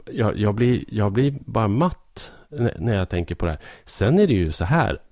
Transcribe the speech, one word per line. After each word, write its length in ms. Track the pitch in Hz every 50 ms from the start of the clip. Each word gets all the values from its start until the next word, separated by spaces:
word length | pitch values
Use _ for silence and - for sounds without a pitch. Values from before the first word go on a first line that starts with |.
| -
jag, 320 | - - - 113 98 -
jag 180 | - 104 104 101
blir, 280 | 107 120 123 123 98 -
jag 240 | - 110 107 104 104
blir 240 | 98 120 135 143 143 135 -
bara 220 | - 113 113 110
matt 640 | 101 101 123 170 180 - - _ _ - - - - - - - - -
n-, 140 | - 120 117 - -
när 160 | 80 117 110
jag 140 | 98 92 -
tänker 260 | - 87 85 - 85
på 100 | - 90
det 60 | 82
här. 100 | 73 - - - - - -
Sen 340 | - - - 95 123 151 196
är 80 | 208
det 60 | 170 120
ju 180 | 95 85 78
så 140 | 78 - 85
här 320 | 92 147 170 120 - - - - -